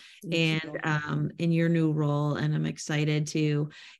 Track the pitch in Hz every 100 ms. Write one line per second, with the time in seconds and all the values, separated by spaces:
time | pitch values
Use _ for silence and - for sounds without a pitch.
0 | - - 175 170 160 160 160 151 - 151
1 | 147 151 151 - 170 165 165 165 160 151
2 | 147 147 147 139 151 151 156 151 - 151
3 | 151 151 151 160 151 147 151 - - -